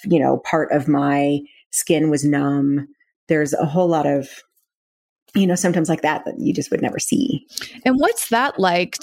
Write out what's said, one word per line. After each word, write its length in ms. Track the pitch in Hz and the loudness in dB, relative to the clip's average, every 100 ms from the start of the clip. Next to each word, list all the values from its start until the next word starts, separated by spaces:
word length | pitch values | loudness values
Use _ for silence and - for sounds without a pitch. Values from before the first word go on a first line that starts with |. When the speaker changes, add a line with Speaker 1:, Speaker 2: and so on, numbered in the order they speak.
| - | 0
Speaker 1:
you 140 | 170 | 2
know, 180 | 131 131 | 2 -2
part 340 | - 160 151 | 0 -2 0
of 160 | 147 143 | 0 2
my 540 | 143 143 143 143 143 147 _ _ | 0 2 2 0 0 -4 _ _
skin 380 | - - 156 156 | -4 0 2 2
was 160 | 147 147 | 2 0
numb. 640 | 143 143 143 139 143 143 _ _ _ - | 0 0 0 0 -2 -4 _ _ _ -2
There's 260 | 156 147 | 0 0
a 120 | - 156 | 0 0
whole 220 | 170 175 | 2 2
lot 200 | 160 147 | 2 2
of, 220 | 143 135 - - _ _ _ _ _ _ _ _ 202 | 0 -4 -14 -20 _ _ _ _ _ _ _ _ 0
you 100 | 190 | 2
know, 100 | 180 | 2
symptoms 340 | 180 175 156 | 0 0 0
like 120 | 160 | 0
that 240 | 151 156 - | -2 -2 -6
that 140 | - | -4
you 140 | - | -2
just 180 | - - | -2 -2
would 100 | - | -2
never 160 | - - | -2 -4
see. 480 | - - - 147 - - - - 254 | -2 -2 -2 -4 -8 -12 -12 -4 0
Speaker 2:
And 140 | 262 | 2
what's 300 | 349 466 - | 2 -2 -2
that 300 | 233 269 - | 0 0 0
like, 380 | 185 175 180 - | 2 2 -2 -4